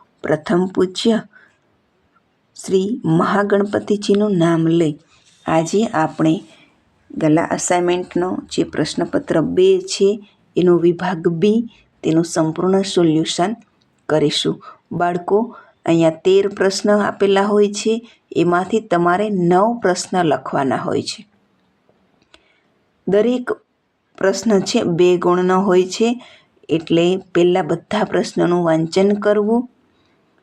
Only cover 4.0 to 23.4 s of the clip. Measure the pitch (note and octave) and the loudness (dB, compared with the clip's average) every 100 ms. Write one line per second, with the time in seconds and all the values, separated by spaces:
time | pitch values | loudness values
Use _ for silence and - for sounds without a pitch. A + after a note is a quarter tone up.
4 | - G3+ G#3 F#3 E3 E3 E3 E3 D#3+ D3+ | 0 0 2 2 2 2 2 2 0 -4
5 | _ _ _ _ - E3 D#3+ G3 A3+ D#3 | _ _ _ _ -2 -2 0 -2 0 -2
6 | D#3 - D#3+ F3+ - - _ _ _ _ | -2 0 0 0 -4 -20 _ _ _ _
7 | _ - D#3 D#3 - E3+ - F3+ F3 F3+ | _ -4 2 2 0 -4 -2 0 0 -2
8 | F3+ F3+ F3+ G3+ - - - - D#3 - | -2 -4 -4 -6 -6 -6 -4 -4 -4 -4
9 | F3 F#3+ - E3 D#3 F3 F#3+ F#3+ F#3 - | -4 -4 -2 -2 0 2 4 2 -2 0
10 | G3 G#3 - _ _ - F3+ E3+ E3+ E3+ | 0 0 -8 _ _ 0 2 4 2 0
11 | F3+ E3 E3+ E3 G#3 A3+ A#3 - _ _ | -4 -2 -2 0 2 0 -2 -12 _ _
12 | - D#3+ E3+ D#3+ D#3+ D#3+ F3+ G3 G3 F#3 | -2 0 0 -2 -2 -2 0 0 0 0
13 | E3+ D#3 D#3+ - F3+ A3+ _ _ _ _ | 2 2 -2 -2 -4 -4 _ _ _ _
14 | - D3+ D3 - E3 D#3+ - - _ E3 | -2 0 0 0 -4 -6 -12 -20 _ -4
15 | F3 F3 F3 G3 A#3 - - _ - E3 | -4 -4 -2 -2 -2 -10 -20 _ -2 2
16 | E3 D#3+ F#3 F#3+ G3 G3 G3 G3 G#3 G#3 | 2 0 2 2 2 0 -2 0 0 0
17 | G3+ - G3+ G3 G3 G#3 G#3 G3+ A3 A3+ | 0 0 0 2 2 2 2 0 -2 -4
18 | - _ _ - E3+ F3 F#3 A3 A3 F3 | -6 _ _ -2 0 0 0 -2 0 0
19 | F3 F3+ G#3+ G3 E3+ F3+ A3 A#3+ F#3+ F#3 | 2 0 0 0 2 2 2 0 -2 -2
20 | - F#3+ E3 C3+ - D#3 C3+ A2+ - - | -2 -2 0 0 -2 -4 -2 -2 -2 -4
21 | - - - _ _ _ _ _ _ _ | -6 -12 -18 _ _ _ _ _ _ _
22 | _ _ _ _ _ _ _ _ _ _ | _ _ _ _ _ _ _ _ _ _
23 | - G3 A3+ B3+ | -2 0 0 -2